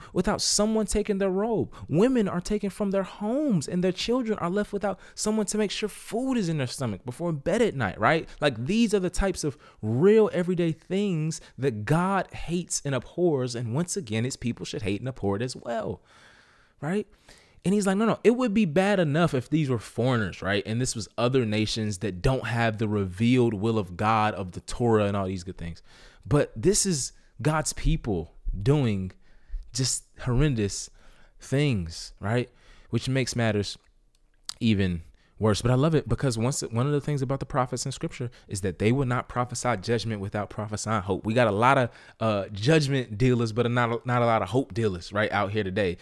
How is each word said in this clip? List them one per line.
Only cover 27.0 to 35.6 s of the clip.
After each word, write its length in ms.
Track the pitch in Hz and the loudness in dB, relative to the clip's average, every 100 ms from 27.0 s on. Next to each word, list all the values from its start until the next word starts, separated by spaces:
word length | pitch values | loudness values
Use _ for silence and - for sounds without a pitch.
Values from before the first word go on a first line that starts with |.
| - - - - | -4 -10 -20 -4
God's 300 | 120 156 156 | 0 0 -2
people 600 | - - 160 - 92 78 - - 92 | -2 0 0 0 -4 -4 -8 -6 -2
doing 480 | 101 147 123 101 92 - - - - - - | 2 2 2 0 -4 -10 -20 -20 -12 -12 -8
just 340 | 117 131 - - - | -4 -2 -4 -8 -8
horrendous 680 | - 120 151 120 101 - - - - - - - | -2 2 2 2 -2 -4 -10 -16 -20 -20 -20 -20
things, 760 | - 131 147 110 82 82 - - | -4 0 2 0 -4 -8 -14 -8
right? 300 | 98 120 120 _ - - - | -2 -2 -2 _ -20 -20 -6
Which 180 | 120 - | -4 -2
makes 260 | 131 123 120 | -2 -2 0
matters 420 | 113 104 98 - _ _ _ _ _ _ - - | 2 2 -2 -6 _ _ _ _ _ _ -16 -2
even 440 | 117 101 95 85 - - _ - | 2 4 2 -2 -8 -20 _ -2
worse." 240 | 107 101 | 0 2